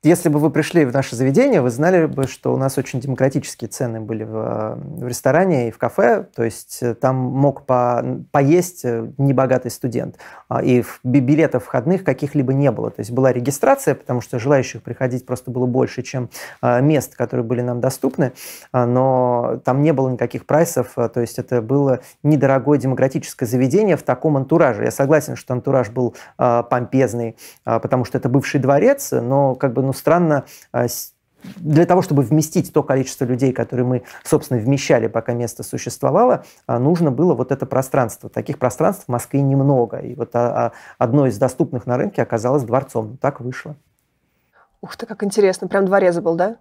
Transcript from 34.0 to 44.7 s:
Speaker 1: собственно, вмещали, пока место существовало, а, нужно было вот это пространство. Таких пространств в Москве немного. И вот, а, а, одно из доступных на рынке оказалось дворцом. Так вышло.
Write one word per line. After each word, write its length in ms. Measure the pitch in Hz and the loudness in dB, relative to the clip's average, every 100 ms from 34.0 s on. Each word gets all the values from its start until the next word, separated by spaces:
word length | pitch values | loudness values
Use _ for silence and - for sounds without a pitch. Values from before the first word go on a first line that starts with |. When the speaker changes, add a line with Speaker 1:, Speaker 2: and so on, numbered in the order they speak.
| - - | -6 -18
Speaker 1:
собственно, 360 | - 151 - 123 | -2 0 0 -2
вмещали, 480 | 107 139 - 131 110 | 0 0 2 2 2
пока 260 | 113 113 | -4 -4
место 280 | 120 120 - | -4 -6 -8
существовало, 840 | 120 120 127 - 131 160 247 170 - _ - | -10 -8 -10 -4 0 2 2 2 -4 _ -4
а, 120 | 120 | 0
нужно 320 | 135 175 160 | 2 2 0
было 220 | 123 175 | 2 2
вот 180 | 123 127 | 2 -2
это 140 | 135 | -4
пространство. 640 | 131 131 139 143 117 - - | -2 -2 0 0 0 -6 -10
Таких 300 | - 113 143 | -8 -6 -2
пространств 460 | 127 - 170 180 - | -2 2 0 0 -6
в 40 | |
Москве 300 | 123 - 151 | -6 -2 0
немного. 560 | 139 135 139 131 117 131 | 2 2 4 2 0 -4
И 160 | 117 | -12
вот, 140 | 123 117 | -10 -4
а, 320 | 120 120 113 117 | 0 0 0 -4
а, 40 | - - - | -6 -20 -4
одно 300 | 123 139 135 | 2 4 2
из 100 | 101 | 2
доступных 480 | 131 - 135 127 | -2 0 -4 -2
на 120 | - 123 | -4 -2
рынке 240 | 202 - | -2 -2
оказалось 420 | 117 117 120 143 | -2 -2 0 0
дворцом. 540 | 117 127 131 120 110 127 | 0 -2 -2 -6 -6 -4
Так 200 | 143 139 | -6 -4
вышло. 340 | 123 127 160 147 _ _ _ _ _ _ _ _ _ | -12 -10 -14 -18 _ _ _ _ _ _ _ _ _